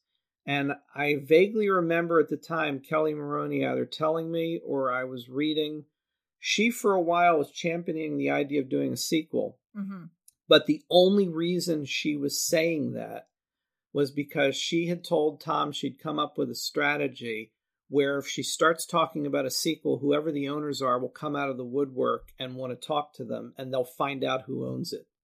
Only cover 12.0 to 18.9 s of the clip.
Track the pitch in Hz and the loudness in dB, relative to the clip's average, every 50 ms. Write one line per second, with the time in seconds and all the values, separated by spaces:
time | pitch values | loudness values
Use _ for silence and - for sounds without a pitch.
12 | - 156 147 147 139 143 - - - - 175 160 160 170 165 151 131 120 120 117 | -2 -2 -2 -2 -2 -4 -2 -2 -2 0 2 2 2 2 0 0 -2 -2 -4 -6
13 | 113 110 113 117 - _ _ _ _ _ _ _ _ _ _ _ _ _ - 143 | -8 -8 -10 -12 -14 _ _ _ _ _ _ _ _ _ _ _ _ _ -2 -2
14 | 143 131 139 143 143 139 - 151 143 139 135 - - - 170 170 170 170 175 170 | -2 0 -2 -6 -6 -4 -2 0 0 2 0 0 -4 -2 0 0 0 0 -2 -4
15 | 175 - 170 156 151 156 147 - - 156 151 151 151 147 143 - - 139 127 - | -4 -2 0 2 2 2 0 -4 -6 -4 -2 -2 -2 -2 -4 -6 -6 -6 -8 -6
16 | - 156 151 151 151 143 - - 143 123 120 - - - - 151 147 143 147 147 | -8 -6 -2 -2 -2 -2 -2 -4 -4 -4 -4 -6 -8 -6 -2 0 0 0 0 0
17 | 143 139 123 - 123 117 110 110 110 110 _ _ _ _ _ _ _ - 139 143 | -2 -4 -4 -6 -8 -8 -6 -8 -8 -12 _ _ _ _ _ _ _ -2 2 2
18 | 139 139 143 139 139 - - - 131 - - - 165 160 165 165 - - | 2 2 2 -2 -4 -4 -6 -6 -4 -4 0 4 4 4 4 2 -2 -2